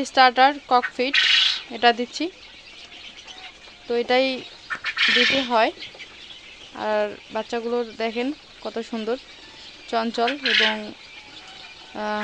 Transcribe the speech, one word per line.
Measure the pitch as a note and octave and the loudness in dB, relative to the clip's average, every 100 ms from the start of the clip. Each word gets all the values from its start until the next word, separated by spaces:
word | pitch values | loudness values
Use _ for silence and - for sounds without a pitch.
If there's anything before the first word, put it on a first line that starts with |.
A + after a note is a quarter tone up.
| C4+ | 2
স্টার্টার | - B3+ B3 C4 D4 - | 6 8 8 6 4 2
ককফিট, | B3 - - B3+ C#4 - - - - - A#3 | 2 2 -2 0 2 4 4 2 0 -8 2
এটা | A#3+ A3 | 4 4
দিচ্ছি। | A#3+ - D#4+ - - - - - - - - - - - - - - - - | 0 -4 -6 -8 -20 -20 -20 -20 -20 -20 -20 -20 -20 -18 -20 -20 -20 -14 -4
তো | A#3+ | -2
এটাই | A#3+ B3 C4 B3+ - - - - - - - A3+ | 2 2 2 -2 -8 -16 -12 -10 -6 -2 2 4
দিতে | A#3+ C4+ B3 | 2 2 2
হয়। | A#3 B3 - - - - - - - - - - - G#3+ | 2 2 0 -12 -16 -20 -20 -20 -20 -20 -20 -18 -8 -2
আর | G#3+ G#3 G3+ - G#3+ | 0 -2 -6 -10 -8
বাচ্চাগুলোর | A3 A#3 A#3 A#3+ A#3 G#3+ | -6 -6 -2 -2 -4 -4
দেখেন | A3+ A3+ B3+ D4+ - - | -4 -2 -4 -6 -12 -14
কত | A3 A3+ A3+ | -10 -8 -6
সুন্দর, | A3+ G#3+ B3+ - - - - - - - | -6 -4 -6 -8 -20 -20 -20 -20 -20 -6
চঞ্চল | A#3 A3+ A3+ A#3 C#4+ C4 | -2 -2 0 0 0 0
এবং, | A3 A3 G#3+ G#3+ | 2 2 0 -8
আহ, | - - - - - - - - - - G#3 G#3+ G#3+ | -14 -20 -20 -20 -20 -20 -20 -20 -20 -16 -8 -4 -4